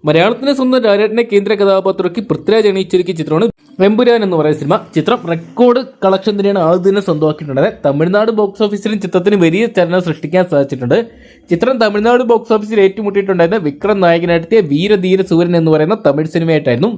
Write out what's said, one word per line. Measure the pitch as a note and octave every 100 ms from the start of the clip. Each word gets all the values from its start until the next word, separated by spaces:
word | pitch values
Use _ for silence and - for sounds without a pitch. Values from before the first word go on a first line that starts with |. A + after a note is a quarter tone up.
| D3+
മലയാളത്തിലെ | D#3+ F#3+ A#3+ C4+ C4+
സ്വന്തം | B3+ B3+ A3+
ലാലേട്ടനെ | G3+ G#3+ A3 A3+
കേന്ദ്ര | G#3 G3+ G#3
കഥാപാത്രമാക്കി | G3+ F#3+ F#3+ F#3+ F3+ F3 G3+
പൃഥ്വിരാജ് | D3+ - A3 G#3
അണിയിച്ചൊരുക്കിയ | F#3+ F#3+ F#3 F3+ E3+
ചിത്രമാണ് | C#3+ D#3 A3+ - _ - F#3+
എമ്പുരാൻ | A3 B3 A#3 G3+
എന്ന് | E3+
പറയുന്ന | D3+ D3+
സിനിമ. | C#3+ G#3 - E3
ചിത്രം | D#3 A#3+ E3+
റെക്കോർഡ് | E3 E3+ - B3 A#3+ C4 -
കളക്ഷൻ | G3 F#3+ G3+ G3+
തന്നെയാണ് | G3 G3 D#3+
ആദ്യം | F#3 F#3
തന്നെ | G3 G3
സ്വന്തമാക്കിയിട്ടുണ്ടായത്. | D3+ D#3 D3+ D3+ C3 F3+ A3 C#3+
തമിഴ്നാട് | C#3+ E3 G3+ A3 G#3+
ബോക്സ് | G#3 G3 G#3+
ഓഫീസിലും | G3+ G#3 G#3+
ചിത്രത്തിന് | F#3+ F#3 F3+ G3+
വലിയ | E3+ F3 A3+ A3+
ചലനം | E3+ F#3 F3
സൃഷ്ടിക്കാൻ | D3+ D3+ F3+ F3+
സാധിച്ചിട്ടുണ്ട്. | D3 C#3 C3+ B2 F3 A3+ - - - _
ചിത്രം | F3 A#3+ B3+
തമിഴ്നാട് | A3 G#3 A3 B3 B3
ബോക്സ് | A#3 A3 G#3+
ഓഫീസിൽ | G#3 A3 G3
ഏറ്റുമുട്ടിയിട്ടുണ്ടായിരുന്ന | F#3+ G#3 G3 G3 F#3 E3+ F3 D#3
വിക്രം | C#3+ G3+ G#3 F3
നായകനായിട്ടെത്തിയ | E3+ E3+ E3+ E3 A3+ E3
വീരധീര | C#3 G3 G#3 F3+ F#3+ F#3
സൂര്യൻ | E3 F3 F3
എന്ന് | D#3+ D#3
പറയുന്ന | D#3 A3 D3+
തമിഴ് | C#3 D#3 E3+
സിനിമയായിട്ടായിരുന്നു. | E3 D#3 D3+ A#2+ G3